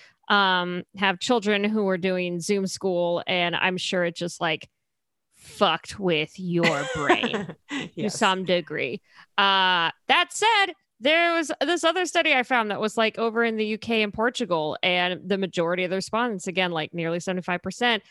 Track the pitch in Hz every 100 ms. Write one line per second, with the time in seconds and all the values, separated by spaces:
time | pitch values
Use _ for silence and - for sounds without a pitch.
0 | - _ - 202 190 185 175 180 - 190
1 | 196 180 - 240 202 202 208 220 196 185
2 | 190 185 180 175 160 202 190 - 190 175
3 | 175 175 - 180 175 170 185 185 - 190
4 | 175 170 175 - 170 156 - _ _ _
5 | _ _ _ _ - - 190 160 - -
6 | 190 156 156 - 180 170 165 143 143 156
7 | 143 - 233 214 175 160 - 285 208 -
8 | 208 - 208 185 185 180 160 151 131 -
9 | _ - - - 196 190 185 180 165 -
10 | - 294 349 - 427 427 381 - _ -
11 | 240 320 339 339 302 - 285 349 330 349
12 | 349 339 320 269 240 254 214 196 214 -
13 | 220 220 226 220 233 220 214 220 220 226
14 | 208 208 233 240 226 170 151 - 185 180
15 | 180 180 180 196 190 180 165 180 180 190
16 | - 220 247 196 190 175 180 165 151 170
17 | 165 170 190 180 175 175 190 - 240 214
18 | _